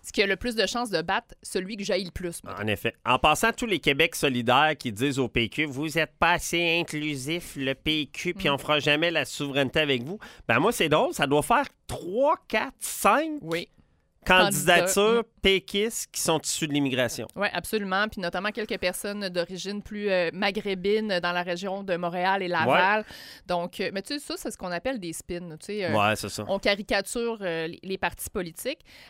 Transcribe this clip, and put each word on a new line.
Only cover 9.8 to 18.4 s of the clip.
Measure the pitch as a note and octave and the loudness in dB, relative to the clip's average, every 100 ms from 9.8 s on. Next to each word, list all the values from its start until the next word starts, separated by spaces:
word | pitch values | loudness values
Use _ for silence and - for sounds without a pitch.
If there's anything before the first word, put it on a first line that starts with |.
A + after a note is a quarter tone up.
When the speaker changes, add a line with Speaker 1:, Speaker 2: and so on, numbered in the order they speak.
| D3+ B2+ | 2 0
Speaker 2:
vous. » | B2+ G#3 - - - | -2 -10 -14 -12 0
Ben | A#2 | 2
moi, | F#3+ | 2
c'est | A#3+ E3 | 2 2
drôle, | D3+ C4+ | 4 2
ça | - C#3+ | 0 2
doit | D3 | 2
faire | C#3+ A#3+ C#4 _ - | 4 2 2 _ -12
trois, | - D#3 G#3 C#4 - - | -10 -4 2 2 2 0
quatre, | A3 C4 _ | -4 -4 _
cinq | - - - A#3+ D#4+ D4+ | -10 0 4 4 2 -6
Speaker 1:
Oui. | D#3+ E3 - _ _ _ _ _ - | -4 -4 -6 _ _ _ _ _ 6
Speaker 2:
candidatures | F#3 G3+ - D3 F3 F3+ | 6 8 4 6 6 6
Speaker 1:
Candidats. | G3 G#3 A#3 | 4 4 4
Mm. | A3 _ | 0 _
Speaker 2:
péquistes | F#3+ F#3+ - G3+ A3 - - | 2 2 0 -2 -2 -4 -8
qui | - | -4
sont | - D#3+ | 0 0
issues | - - D#3+ | 0 -4 0
de | |
l'immigration. | C#3+ C#3 B2+ A#2+ - G#2+ | 2 2 2 0 -2 -8
Speaker 1:
Oui, | - G3+ | -4 -2
absolument. | F3 - A3 G3 F#3+ G#3+ | -2 -4 -4 0 0 0
Puis | - | -2
notamment | F3 F3+ | -4 -2